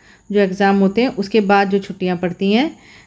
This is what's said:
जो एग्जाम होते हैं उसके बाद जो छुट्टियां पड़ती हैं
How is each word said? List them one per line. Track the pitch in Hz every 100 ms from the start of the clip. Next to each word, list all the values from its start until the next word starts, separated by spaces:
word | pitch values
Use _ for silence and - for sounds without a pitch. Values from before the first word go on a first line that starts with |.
| _ _ -
जो | 202
एग्जाम | 190 185 196 196
होते | 190 214
हैं | 262
उसके | - 196 226
बाद | 196 202 202
जो | 196
छुट्टियां | 196 180 185 175
पड़ती | 180 175 196
हैं | 214 320 - - -